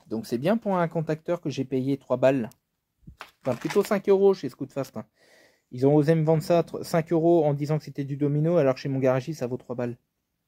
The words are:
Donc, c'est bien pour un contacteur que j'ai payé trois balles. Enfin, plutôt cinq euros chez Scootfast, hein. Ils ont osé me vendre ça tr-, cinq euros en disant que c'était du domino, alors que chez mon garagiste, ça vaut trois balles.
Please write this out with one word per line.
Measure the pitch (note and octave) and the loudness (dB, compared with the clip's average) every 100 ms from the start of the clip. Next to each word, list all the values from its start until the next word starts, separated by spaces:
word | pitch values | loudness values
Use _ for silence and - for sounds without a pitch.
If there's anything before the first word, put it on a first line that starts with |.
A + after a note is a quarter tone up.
| - | -10
Donc, | A2 A2 | -10 -6
c'est | A#2+ | -4
bien | D#3 A3+ | -2 -2
pour | G#3 F#3 | -2 -2
un | E3 | -2
contacteur | E3+ D#3 D#3 - F3 | -4 -4 -6 -4 -6
que | D#3+ | -6
j'ai | C3+ | -6
payé | C3 C3 C3 C#3 | -4 -4 -2 -4
trois | - B2 | -2 2
balles. | C3 C#3 G#2+ _ _ _ _ _ - - - _ | 2 2 -4 _ _ _ _ _ -20 -20 -20 _
Enfin, | C3+ B2 | -6 -4
plutôt | D#3+ G3+ | -2 0
cinq | F#3+ G3 G3+ | 0 0 2
euros | F#3+ G3 | 4 4
chez | F#3+ B2+ | 2 -4
Scootfast, | - B2+ C#3 C3 A2 | -10 -10 -8 -8 -10
hein. | - _ _ _ _ _ _ | -14 _ _ _ _ _ _
Ils | B2+ C3+ | 0 4
ont | |
osé | D3+ D3 E3 | 4 4 2
me | |
vendre | D3+ D#3+ | 2 0
ça | - E3+ | 2 0
tr-, | D#3+ - | 0 -6
cinq | - E3+ D#3 | -4 -2 0
euros | E3 E3 E3+ | 2 4 4
en | D3+ | 4
disant | C#3+ C#3+ D#3 | 0 -2 -4
que | |
c'était | - C#3+ | -4 -10
du | C#3 C#3 | -8 -2
domino, | C#3+ D3 D#3+ F3 | -2 0 2 2
alors | C3+ | 2
que | C3 | 0
chez | C#3+ | -2
mon | C3+ | 0
garagiste, | C3 C3 C#3+ D#3 | 2 0 -2 -6
ça | B2 | -6
vaut | B2 | -8
trois | - B2 | -8 -6
balles. | B2 A#2+ _ _ _ _ | -6 -8 _ _ _ _